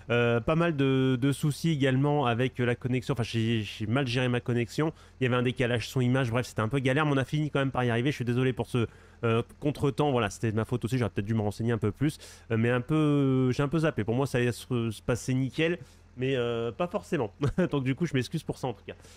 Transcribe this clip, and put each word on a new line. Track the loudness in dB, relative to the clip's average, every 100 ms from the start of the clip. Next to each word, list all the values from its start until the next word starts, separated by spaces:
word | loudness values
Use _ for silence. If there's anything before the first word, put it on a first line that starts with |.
| 0
Euh, | 2 4 2
pas | 2 2
mal | 2 2
de, | 2 4 2 2
de | 0
soucis | 0 -2 0 0
également | 2 2 4 2 2 2
avec, | 0 0 0
euh, | 0
la | 0
connexion, | -2 -2 -2
enfin | -4
j'ai, | -2 0 0 0
j'ai | -2 -6 -2
mal | 0 0
géré | 0 0
ma | 0
connexion. | 0 -2 -2 -2 -4 -4 -14 -2
Il |
y | 0
avait | 2
un |
décalage | 2 0 0 0 -2
son-image, | 0 2 2 2
bref, | -2 -2
c'était | -2
un | -2
peu | 0
galère, | 2 2 2
mais |
on | 0
a | 0
fini | -2 0
quand | 0
même | 0
par | 0 0
y |
arriver. | 2 0
Je | -2
suis | -2
désolé | 0 0
pour | -2 -2
ce, | -2 -2 -6 -20 -4
euh, | 0 0 -2 -4
contretemps, | -4 0 0 2 2
voilà, | 2 0
c'était | -2 -2
de | -2
ma | -2
faute | -2 -2
aussi, | 0
j'aurais | -2
peut-être | -2 -2
dû |
me | 0
renseigner | -2 -2 -2
un | 0
peu | -2
plus, | 0 -2 -4 -12 -14 -4
euh, | 0
mais | 2
un | 0
peu, | 0 2 2 4 2 2 2
j'ai | 0
un | 0
peu | 0
zappé. | 0 0
Pour | -2
moi, | -2 0
ça | 0
allait | 0
se, | -2 -4 -4 -2
se | -4
passer | -4 -4 -2
nickel. | -2 -2 -2 -2 -2 -10 -20 -18 -6
Mais, | -2 0
euh, | 0 -2 -4
pas | -4 -4
forcément. | -6 -4 -4 -4 -2 -2
<laughs> | 0 0
Donc | 0 -2
du | -2
coup, | -2
je |
m'excuse | -2 -2 -4
pour | -6 -6
ça | -6
en |
tout | -8 -12
cas. | -16 -18